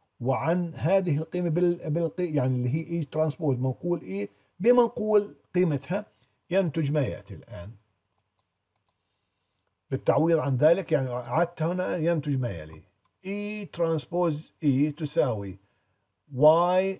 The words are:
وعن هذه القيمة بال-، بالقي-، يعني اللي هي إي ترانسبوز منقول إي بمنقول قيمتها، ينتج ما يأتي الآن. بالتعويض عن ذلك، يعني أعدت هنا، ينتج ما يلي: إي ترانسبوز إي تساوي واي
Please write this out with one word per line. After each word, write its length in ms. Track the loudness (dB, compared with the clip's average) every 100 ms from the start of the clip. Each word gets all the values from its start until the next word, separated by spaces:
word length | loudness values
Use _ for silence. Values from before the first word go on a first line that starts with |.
| _ -6
وعن 520 | -2 0 0 0 -2 -2
هذه 420 | 0 2 2 0
القيمة 320 | -2 -2 0
بال-، 400 | 2 2 2 -2
بالقي-، 460 | 0 0 -2 -2 0
يعني 200 | 0 0
اللي 140 | 0
هي 180 | -2 -2
إي 160 | -4
ترانسبوز 540 | -2 0 -2 0 -2 0
منقول 440 | -2 -2 -2 -4
إي 280 | -4 -8 -8 _ _ -2
بمنقول 760 | 4 4 4 0 0 2 0 -6 _ 0
قيمتها، 500 | 2 0 -2 -6 -6 _ _ _ -4
ينتج 420 | 0 0 0 0
ما 100 | 0
يأتي 320 | 0 -4 -10
الآن. 380 | -16 -14 -14 -14 -16 _ _ _ _ _ _ _ _ _ _ _ _ _ _ _ _ _ _ _ _ _
بالتعويض 460 | -2 0 2 2 2
عن 180 | 0 2
ذلك، 340 | 4 4 2
يعني 180 | -2 0
أعدت 520 | -6 -4 -2 -2 -2
هنا، 360 | -4 -2 -4 -2
ينتج 420 | 0 -2 -2 -2
ما 100 | -2
يلي: 320 | -6 -10 -16 -20 _ _ _ -10
إي 400 | -8 -6 -8 -8
ترانسبوز 880 | -2 -2 -2 -2 -2 0 -2 -8 _
إي 280 | 0 2 2
تساوي 680 | -2 -4 0 0 -2 -6 -10 _ _ _ _ _ _ _ 2
واي 640 | 4 6 4 2 0 -4